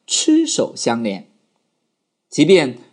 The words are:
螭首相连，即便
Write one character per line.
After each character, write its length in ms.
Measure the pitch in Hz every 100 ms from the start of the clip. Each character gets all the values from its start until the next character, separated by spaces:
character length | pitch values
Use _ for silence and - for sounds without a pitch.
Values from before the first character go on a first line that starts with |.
| -
螭 400 | - - 311 320
首 260 | - - -
相 280 | - 117
连， 240 | 113 98 - _ _ _ _ _ _ _ _ _ _
即 160 | - 151
便 320 | 190 135 123 -